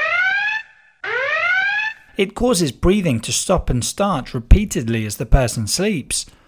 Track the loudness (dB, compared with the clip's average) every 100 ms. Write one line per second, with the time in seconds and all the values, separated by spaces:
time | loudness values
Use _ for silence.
0 | 0 0 2 0 -2 -4 -8 -20 _ -12
1 | -6 -2 -2 0 0 2 2 0 -4 -8
2 | -12 -4 -4 0 2 2 0 2 2 4
3 | 2 0 0 -2 2 2 2 0 0 0
4 | 0 0 -2 -4 2 2 2 -2 -2 -2
5 | -4 -6 0 2 2 -2 -4 -2 0 -2
6 | -4 -6 -8 -16